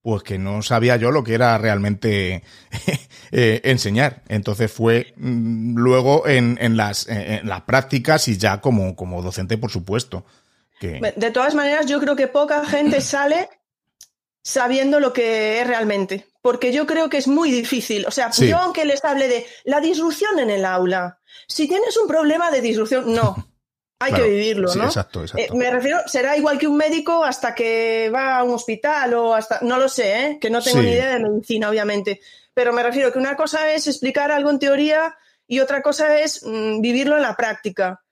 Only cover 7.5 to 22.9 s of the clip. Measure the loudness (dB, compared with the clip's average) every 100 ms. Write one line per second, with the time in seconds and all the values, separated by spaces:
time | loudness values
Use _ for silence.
7.5 | -8 0 0 2 -2 2 2 2 0 0
8.5 | 0 2 2 0 -6 -10 -8 -8 -6 -6
9.5 | -4 -4 -8 -4 -4 -4 -10 -14 _ _
10.5 | _ _ _ -10 -4 -6 -2 -2 0 0
11.5 | 0 0 0 0 0 0 0 0 0 0
12.5 | 0 -2 0 2 0 0 -2 0 0 -2
13.5 | _ _ _ _ _ -20 _ _ _ -6
14.5 | -2 0 2 2 2 2 0 0 0 0
15.5 | 0 0 0 0 -2 -2 -6 -10 _ 0
16.5 | 0 0 0 0 0 0 0 2 2 2
17.5 | 0 -2 -4 -2 -4 -4 -4 -2 4 4
18.5 | 4 0 0 0 0 0 0 0 0 -4
19.5 | -12 -2 0 2 0 -2 -2 -2 0 0
20.5 | 0 0 0 0 0 -4 -10 _ -20 -12
21.5 | -4 0 0 0 0 0 2 2 2 0
22.5 | 0 0 0 0